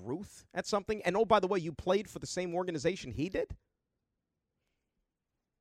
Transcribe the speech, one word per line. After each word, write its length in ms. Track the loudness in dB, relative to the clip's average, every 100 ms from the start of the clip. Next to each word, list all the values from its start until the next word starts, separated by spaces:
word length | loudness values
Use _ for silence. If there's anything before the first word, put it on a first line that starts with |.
Ruth 420 | -8 -8 -10 -18 -10
at 140 | -6 -2
something. 360 | -2 0 -2
And, 140 | 2 2
oh, 80 |
by 160 | 6 6
the 60 | 6
way, 140 | 2
you 120 | -2
played 380 | -4 2 2 0
for 80 | -10
the 80 | -6
same 280 | -4 -2
organization 580 | -2 -2 0 0 0 -6
he 160 | -4 -2
did? 280 | -2 -4 -6 _ _ _ _ _ _ _ _ _ _ _ _ _ _ _ _ _ _ _ _